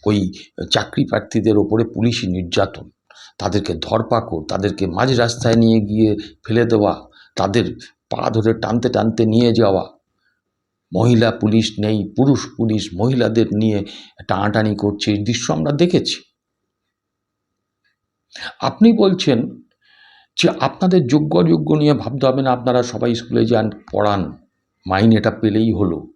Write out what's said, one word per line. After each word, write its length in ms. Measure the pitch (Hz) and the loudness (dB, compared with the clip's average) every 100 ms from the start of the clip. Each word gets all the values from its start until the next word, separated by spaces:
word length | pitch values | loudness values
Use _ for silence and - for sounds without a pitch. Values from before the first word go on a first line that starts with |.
| 107 | 2
ওই 260 | 104 92 - - - - | 0 0 -6 -18 -12 -4
চাকরি 340 | 107 104 - - | -4 -4 -4 -2
প্রার্থীদের 520 | 104 - 113 107 104 | -2 -2 -2 2 2
ওপরে 260 | 98 107 | 2 -2
পুলিশি 440 | 113 - 117 113 95 | -4 -2 -2 -2 -4
নির্যাতন, 600 | 90 87 104 98 - 71 _ _ - - _ | -4 -2 -2 -2 -6 -20 _ _ -20 -20 _
তাদেরকে 360 | 101 98 98 | -2 -2 -2
ধরপাকড়, 680 | 82 - 113 113 117 - 82 78 | -8 -2 -2 0 -2 -2 -8 -6
তাদেরকে 380 | 95 98 - 95 | -4 -4 -2 -4
মাঝ 240 | 85 131 | 0 0
রাস্তায় 440 | 120 117 117 120 113 | 2 0 0 0 4
নিয়ে 240 | 113 110 | 4 4
গিয়ে 360 | 104 107 107 104 - _ - | 0 0 2 0 -8 _ -2
ফেলে 180 | 113 117 | 0 2
দেওয়া, 360 | 113 104 - - _ _ - | 2 0 -2 -10 _ _ -4
তাদের 400 | 95 117 90 - - _ _ | 0 0 -2 -6 -18 _ _
পা 200 | - - | -6 -2
ধরে 240 | 110 107 | 0 0
টানতে 360 | 113 - 117 123 | -2 -2 -2 0
টানতে 360 | 101 110 113 113 | 0 -2 0 2
নিয়ে 260 | 110 120 | 4 2
যাওয়া, 460 | 113 104 95 - _ _ _ _ _ _ _ _ _ _ 87 | 4 2 2 -4 _ _ _ _ _ _ _ _ _ _ 0
মহিলা 360 | 117 117 113 | 4 4 2
পুলিশ 440 | - 107 113 110 - | 0 0 2 0 -4
নেই, 340 | 104 107 101 - | -2 -2 -4 0
পুরুষ 300 | 135 123 - - | 2 2 -2 -4
পুলিশ, 320 | 113 107 92 | -2 -2 -4
মহিলাদের 520 | 87 117 135 110 110 110 104 | -4 -2 2 2 2 0 0
নিয়ে 280 | 110 104 98 - - _ - | 0 0 -4 -14 -20 _ -6
টানাটানি 480 | 95 104 113 107 104 | -2 0 0 0 0
করছে, 360 | 104 104 - | -2 -2 -2
এই 120 | 104 | -2
দৃশ্য 300 | 104 107 - | -2 -4 -2
আমরা 180 | 156 156 | -2 -2
দেখেছি। 440 | 143 180 165 - - _ _ _ _ _ _ _ _ _ _ _ _ _ _ _ _ _ _ _ _ _ - - - | 0 2 2 -2 -8 _ _ _ _ _ _ _ _ _ _ _ _ _ _ _ _ _ _ _ _ _ -16 -16 -6
আপনি 340 | - - 226 | -6 4 4
বলছেন 680 | 220 196 185 - 117 135 - _ _ _ _ _ _ _ - | 6 2 2 0 0 -2 -10 _ _ _ _ _ _ _ 0
যে 80 | 165 - | 0 0
আপনাদের 480 | 135 - 185 180 127 | -4 0 2 2 4
যোগ্য 300 | 147 147 170 | 0 2 2
অযোগ্য 380 | 170 165 151 156 | 2 2 2 2
নিয়ে 180 | 147 | 2
ভাবতে 340 | 139 117 135 135 | 0 -2 -2 0
হবে 140 | 131 | 0
না, 100 | 131 | 0
আপনারা 320 | 123 120 123 | 0 0 0
সবাই 320 | 120 107 120 117 | 0 -2 -2 -2
স্কুলে 300 | - 120 117 | -2 0 2
যান, 240 | 113 110 - - | 2 0 -6 -6
পড়ান, 460 | 101 104 101 76 - _ _ _ _ 92 | 0 0 0 -4 -10 _ _ _ _ -2
মাইনেটা 440 | 95 113 110 110 | 2 4 4 2
পেলেই 420 | 107 110 104 113 | -2 0 0 0
হলো। 340 | 95 98 78 - | 0 -2 -2 -10